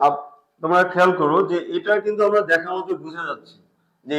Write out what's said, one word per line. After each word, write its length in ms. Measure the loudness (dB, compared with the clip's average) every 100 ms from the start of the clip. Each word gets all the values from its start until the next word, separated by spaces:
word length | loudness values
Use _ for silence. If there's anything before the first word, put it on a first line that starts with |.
| 2
আপ-, 200 | 0 -10 -20 _ _
তোমরা 200 | 0 2 2
খেয়াল 200 | 4 2 4
করো 160 | 2 2 0
যে 80 | -2 -4 -6
এটা 160 | 0 0
কিন্তু 160 | 0 0 2
আমরা 120 | 2 2
দেখা 180 | -2 -2 -8
মতো 160 | -6 -8
বুঝে 240 | -8 -12 -10
যাচ্ছি 260 | -10 -14 _ _ _ _ _
যে 80 | -6